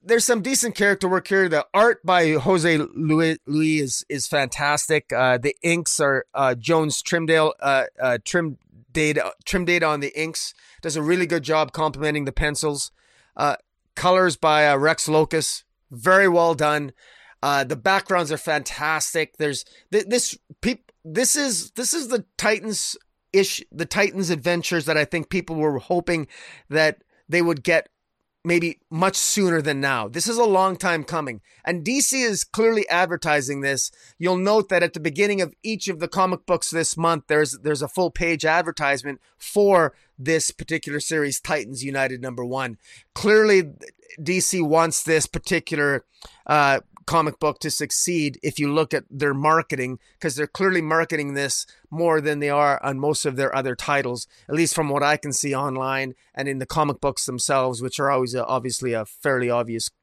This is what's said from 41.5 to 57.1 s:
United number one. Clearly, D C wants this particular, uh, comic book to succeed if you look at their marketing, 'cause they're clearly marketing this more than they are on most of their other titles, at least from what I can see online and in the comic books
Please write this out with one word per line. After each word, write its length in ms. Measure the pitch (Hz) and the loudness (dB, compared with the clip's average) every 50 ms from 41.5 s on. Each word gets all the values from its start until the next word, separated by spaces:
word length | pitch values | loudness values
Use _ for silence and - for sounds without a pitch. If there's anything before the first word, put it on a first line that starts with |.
| 160 151 107 113 135 120 | -4 -4 -4 -6 -10 -8
United 380 | 131 139 139 135 135 131 131 123 | -8 -6 -2 -2 -2 -2 -4 -6
number 240 | 123 131 123 123 123 | -10 -10 -8 -8 -6
one. 320 | 120 131 131 131 120 110 _ _ - - - _ _ _ | -6 -4 -4 -6 -6 -8 _ _ -20 -20 -20 _ _ _
Clearly, 580 | - - 214 214 214 214 214 202 190 170 143 - _ - - _ _ _ _ - - | -2 2 4 6 6 6 6 6 4 4 0 -10 _ -20 -20 _ _ _ _ -18 -8
D 180 | 151 147 185 185 | -4 -2 0 0
C 200 | - - - 185 | 0 0 0 0
wants 420 | 165 147 156 165 165 165 147 - | 0 2 4 4 4 2 0 -4
this 220 | - 160 160 156 - | 0 2 2 2 0
particular, 800 | - - - - - 190 165 - - 160 147 147 143 143 123 _ _ _ _ - - - _ _ | -2 -6 -10 -4 -2 -2 -2 -2 -4 -2 0 0 0 0 -2 _ _ _ _ -20 -20 -20 _ _
uh, 340 | - 147 151 143 139 135 127 - _ _ - _ | 0 2 4 4 4 2 0 -2 _ _ -14 _
comic 320 | - 160 165 156 151 139 _ | 0 0 0 0 0 -2 _
book 200 | 160 151 143 _ | -2 -2 -2 _
to 100 | - 151 | -6 -6
succeed 680 | - - 151 - - - - 180 175 165 151 143 131 - | -4 -4 -4 -4 -2 -2 0 0 0 0 -2 -2 -4 -4
if 160 | - 151 - - | -6 -6 -4 -2
you 140 | 147 143 | -2 0
look 220 | 143 160 156 - - | 2 0 0 0 -2
at 100 | 139 - _ | -4 -4 _
their 240 | - 139 147 143 139 | -6 -2 -2 -2 0
marketing, 640 | 139 143 156 160 165 160 _ 156 131 127 127 127 117 _ _ _ _ | 2 2 4 4 4 2 _ -4 -4 -4 -6 -6 -10 _ _ _ _
'cause 160 | - 160 123 | -6 -6 -4
they're 100 | 135 151 | -4 -6
clearly 340 | - - - 190 190 185 175 | -6 -4 -2 0 2 2 0
marketing 540 | 160 156 160 165 165 160 165 151 143 143 139 | 0 2 2 0 2 0 -2 -4 -4 -4 -4
this 320 | 139 139 135 - - - _ _ _ _ _ | -4 -2 -2 -4 -6 -6 _ _ _ _ _
more 280 | 147 156 170 170 160 156 | -4 0 2 2 2 2
than 200 | 143 151 151 147 | 2 0 -2 0
they 100 | 147 143 | -2 0
are 340 | 143 147 147 143 139 - | 2 2 4 2 2 0
on 160 | - 139 135 131 | -2 -4 -2 0
most 280 | 139 147 156 - - | 0 0 0 0 -2
of 100 | 147 131 | -4 -2
their 180 | 127 139 131 - | -2 -2 -2 -2
other 200 | 135 131 131 123 | -2 -2 -4 -6
titles, 520 | - - - 147 139 131 123 123 117 - _ _ _ _ - | -6 -4 -2 -2 0 0 -2 -6 -8 -10 _ _ _ _ -4
at 60 | 143 | 0
least 200 | 160 170 147 - | 0 0 0 0
from 140 | 170 156 143 | -2 -2 0
what 140 | 139 143 | 0 0
I 160 | 143 143 151 147 | 2 2 0 0
can 120 | - 147 | -2 -6
see 240 | 131 - - 143 135 | -4 -4 -2 -2 -2
online 600 | 131 139 143 131 131 131 131 135 135 135 131 127 _ _ _ _ | -2 -2 -4 -4 -4 -4 -4 -4 -4 -4 -6 -10 _ _ _ _
and 140 | 135 135 139 | -8 -6 -4
in 120 | 139 131 | -4 -6
the 60 | 131 | -6
comic 360 | - - 165 156 147 135 - | -4 -2 0 0 0 -2 -2
books 240 | - 139 | -4 -4